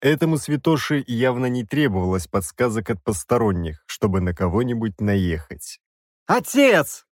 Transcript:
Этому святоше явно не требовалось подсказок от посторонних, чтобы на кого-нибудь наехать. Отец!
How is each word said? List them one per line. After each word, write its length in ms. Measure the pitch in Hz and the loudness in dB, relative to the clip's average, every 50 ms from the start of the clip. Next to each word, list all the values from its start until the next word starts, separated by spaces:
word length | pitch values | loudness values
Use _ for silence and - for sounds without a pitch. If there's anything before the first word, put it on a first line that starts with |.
Этому 360 | - 135 151 147 - 160 160 | 4 2 2 4 2 2 2
святоше 640 | 151 - - 151 147 - - 160 147 - - 151 143 135 | 0 0 -2 -4 -2 2 2 2 2 2 0 -2 -2 -2
явно 400 | - 123 113 120 127 127 120 127 | -2 -2 0 2 2 2 0 -2
не 180 | 127 123 123 120 | -2 -2 -2 -4
требовалось 640 | 101 - 139 151 139 101 95 90 90 92 95 90 | -4 -2 0 0 0 0 0 0 0 0 -2 -4
подсказок 640 | - _ 101 92 - - _ 120 123 110 113 104 - | -2 _ -4 -4 -4 -4 _ -2 0 0 -2 -4 -4
от 120 | 117 98 | -6 -6
посторонних, 800 | _ - 113 95 - _ - 120 117 110 98 87 87 80 78 - _ | _ -4 -4 -4 -2 _ 0 2 2 2 0 0 -2 -4 -8 -10 _
чтобы 340 | _ - - - 107 95 95 | _ -14 -4 -2 0 0 0
на 140 | 90 90 87 | 0 -2 -2
кого-нибудь 680 | - 87 90 - 104 123 127 120 117 113 113 98 _ | -2 -2 0 0 0 0 0 -2 -2 -4 -4 -4 _
наехать. 800 | 107 104 101 101 95 90 82 78 80 _ - - - - - - _ _ _ _ _ _ _ _ _ | -2 0 0 0 0 0 -2 -4 -6 _ -18 -18 -16 -18 -20 -20 _ _ _ _ _ _ _ _ _
Отец! 800 | _ 190 247 - - - 254 285 269 226 180 147 - - - - _ _ | _ 0 0 0 0 2 4 6 6 6 4 4 0 -4 -14 -18 _ _